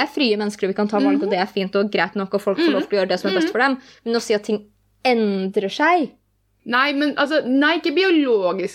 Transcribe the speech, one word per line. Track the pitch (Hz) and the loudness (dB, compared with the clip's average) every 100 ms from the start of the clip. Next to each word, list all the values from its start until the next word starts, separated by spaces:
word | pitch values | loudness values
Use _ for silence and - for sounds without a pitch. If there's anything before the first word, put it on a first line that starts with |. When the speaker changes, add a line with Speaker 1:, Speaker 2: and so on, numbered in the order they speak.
Speaker 1:
er | 269 | 0
frie | - 262 208 | 0 0 0
mennesker, | 208 208 190 | -2 -4 -4
vi | |
kan | 196 208 | 0 0
ta | 208 | 2
valg, | - - | 2 2
Speaker 2:
Mhm. | |
Speaker 1:
og | 196 | 0
det | 190 | 0
er | 196 | -2
fint | - 190 196 | -2 -2 0
og | 208 | 0
greit | 202 175 202 | 0 -2 -2
nok, | 190 | -4
og | 202 | -2
folk | 202 196 | -2 0
får | 330 | 2
Speaker 2:
Mhm. | |
Speaker 1:
lov | 262 - | 0 0
til | 202 | 0
å | |
gjøre | 185 | 0
det | 180 | -2
som | 196 | 0
er | 185 | 0
best | 170 | 0
Speaker 2:
Mhm. | |
Speaker 1:
for | 220 | 0
dem. | 269 262 - - 233 | 0 0 -8 -12 -4
Men | 233 | -4
å | |
si | 226 | 0
at | 214 | -2
ting | 208 208 208 _ _ _ 262 | -2 -6 -6 _ _ _ 0
endrer | 240 214 196 190 196 196 | 2 0 0 -2 -2 -4
seg | - 302 359 247 - _ _ _ _ - | 0 2 2 0 -8 _ _ _ _ -4
Speaker 2:
Nei, | 240 277 | 0 0
men | 277 294 - | 0 -2 0
altså, | 277 311 226 | 0 0 0
nei, | 269 294 339 | 2 2 2
ikke | 339 | 0
biologisk | 294 381 330 277 220 180 190 180 | 0 2 2 2 2 0 -2 -4